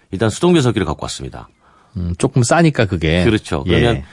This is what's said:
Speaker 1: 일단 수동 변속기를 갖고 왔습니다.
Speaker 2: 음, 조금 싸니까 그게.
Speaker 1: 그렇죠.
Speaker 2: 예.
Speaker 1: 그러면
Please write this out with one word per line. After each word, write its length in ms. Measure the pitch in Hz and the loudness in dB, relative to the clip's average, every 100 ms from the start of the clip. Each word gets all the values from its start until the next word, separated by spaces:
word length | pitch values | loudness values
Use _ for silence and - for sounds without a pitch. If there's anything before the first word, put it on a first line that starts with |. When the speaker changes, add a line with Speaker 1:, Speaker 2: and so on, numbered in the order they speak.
| _ | _
Speaker 1:
일단 180 | 95 110 | -2 -2
수동 240 | - 175 | 0 2
변속기를 300 | 170 123 104 78 | 4 2 0 -2
갖고 180 | 76 | -6
왔습니다. 440 | - - 65 60 - _ _ _ _ 95 | -8 -10 -12 -14 -20 _ _ _ _ -8
Speaker 2:
음, 180 | 87 90 | -6 -2
조금 240 | 123 135 | 0 2
싸니까 440 | 120 160 165 139 110 | 2 4 2 2 0
그게. 380 | 87 80 85 | 0 0 2
Speaker 1:
그렇죠. 380 | 90 107 - 78 69 | 2 0 -2 -4 0
Speaker 2:
예. 100 | 85 | 2
Speaker 1:
그러면 240 | 120 69 67 | 2 0 -6